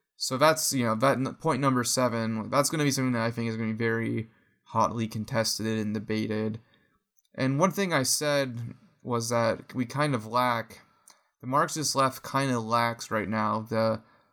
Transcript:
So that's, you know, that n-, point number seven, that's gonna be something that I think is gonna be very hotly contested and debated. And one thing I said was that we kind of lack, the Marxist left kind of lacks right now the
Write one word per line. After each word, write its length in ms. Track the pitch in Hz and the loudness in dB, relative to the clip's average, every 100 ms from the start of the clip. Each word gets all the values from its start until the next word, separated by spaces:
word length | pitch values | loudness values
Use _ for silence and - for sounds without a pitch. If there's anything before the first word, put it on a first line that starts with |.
| _ - | _ -10
So 160 | - 131 | -4 4
that's, 360 | 156 156 - | 4 4 2
you 120 | 135 | 0
know, 120 | 117 110 | 0 2
that 200 | 135 123 | 2 2
n-, 200 | 131 - | -2 -2
point 200 | 160 131 | -2 2
number 240 | 139 127 | 2 2
seven, 640 | 120 - 123 117 113 110 101 | 2 2 2 0 -2 -4 0
that's 200 | 131 139 | 2 2
gonna 120 | 160 | 2
be 80 | 143 | 2
something 220 | 135 131 | 2 0
that 100 | 120 | 0
I 80 | 117 | -2
think 180 | 117 113 | -2 -4
is 80 | 110 | -2
gonna 160 | 110 | -2
be 60 | 110 | 0
very 500 | 113 113 113 113 113 _ _ _ - | 0 0 0 -2 -6 _ _ _ -4
hotly 360 | 113 104 117 113 | 0 2 0 -4
contested 580 | 113 104 113 110 - 110 | -4 -4 -2 -2 -2 -2
and 280 | 110 104 | -2 -2
debated. 640 | 107 110 107 110 107 107 110 - _ _ _ _ _ _ | -4 -4 -2 -2 -2 -2 -6 -12 _ _ _ _ _ _
And 240 | - 131 139 | -4 -2 2
one 120 | 190 | 2
thing 220 | 196 190 | 2 0
I 100 | 151 | 0
said 720 | 127 - 151 143 131 117 117 - - _ | 0 0 0 0 0 -6 -10 -12 -20 _
was 280 | 123 117 113 | -4 -4 0
that 440 | 117 113 - - | 0 2 0 -4
we 120 | 127 113 | -6 -4
kind 280 | 139 151 | 0 0
of 120 | 123 110 | 0 0
lack, 540 | 120 123 117 110 - - _ _ - _ _ | 0 2 0 -4 -14 -20 _ _ -20 _ _
the 60 | 127 | -2
Marxist 480 | 143 165 160 135 | 0 0 0 0
left 280 | 135 131 - | 2 2 0
kind 280 | - 135 135 | -4 0 0
of 140 | 123 | 0
lacks 460 | 110 117 117 117 - | 2 2 2 -2 -4
right 180 | 110 92 | -2 0
now 380 | 110 107 110 110 | 0 0 0 0
the 340 | 113 113 107 - _ _ | 2 2 0 -6 _ _